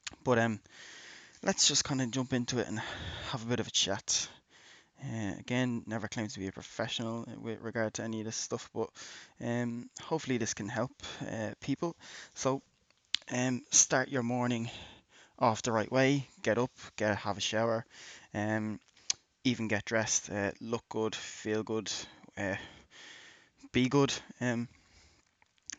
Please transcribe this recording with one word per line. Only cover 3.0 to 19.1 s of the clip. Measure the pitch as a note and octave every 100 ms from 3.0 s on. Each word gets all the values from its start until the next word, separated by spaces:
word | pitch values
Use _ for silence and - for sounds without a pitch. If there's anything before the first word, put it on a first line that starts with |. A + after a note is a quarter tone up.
| - - -
have | B2
a | A2+
bit | A#2+
of | G#2+
a |
chat. | - - G2+ - - - - _ - - - _ _
Uh, | C3+ A2+ G2+ F2+
again, | - B2 B2+ A#2 -
never | A2 G#2
claims | - G#2+
to | -
be | F#2+
a |
professional | - - - A2+ - A2+ A#2 A#2 A2
with | A2+ A2
regard | A2+ A#2 A2
to | -
any | A2+ A2
of | A2
this | -
stuff, | - A#2 -
but, | A#2 A2 - - - - -
um, | A#2 A#2+ A#2+ A#2 B2 -
hopefully | - D#3+ - B2
this | G#2+
can | - G2+
help, | B2 B2 - - - -
uh, | G#2+ G#2 -
people. | - C3+ E3+ - - - -
So, | - C3+ C3+ - _ _ _ _ - -
um, | B2 B2+ B2 -
start | - - C#3 C3
your | C3+
morning | A#2 B2 B2 A#2+ A#2 - - - _ - - -
off | B2 A2
the | -
right | A2+ G2+
way. | B2+ C3 C#3+ B2+ -
Get | A2+ G#2+
up, | B2+ - - -
get, | G#2+ G2+
have | G#2 G2
a |
shower, | - A2 A#2 A2+ - - - - -
um, | G2+ G#2+ A2 G#2+ G#2 - _ -